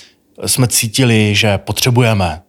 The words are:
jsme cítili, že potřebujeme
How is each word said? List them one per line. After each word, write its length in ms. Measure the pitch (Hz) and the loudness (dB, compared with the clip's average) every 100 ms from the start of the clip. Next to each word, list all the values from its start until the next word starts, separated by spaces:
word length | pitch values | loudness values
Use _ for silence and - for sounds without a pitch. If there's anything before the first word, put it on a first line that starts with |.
| - _ _ - 101 | -20 _ _ -10 -4
jsme 220 | - 127 | 0 0
cítili, 680 | - 117 104 123 113 104 | 0 -2 0 2 2 2
že 240 | 101 110 98 | 2 0 0
potřebujeme 840 | - - 131 120 117 107 90 85 | -4 -4 0 2 2 2 -2 -6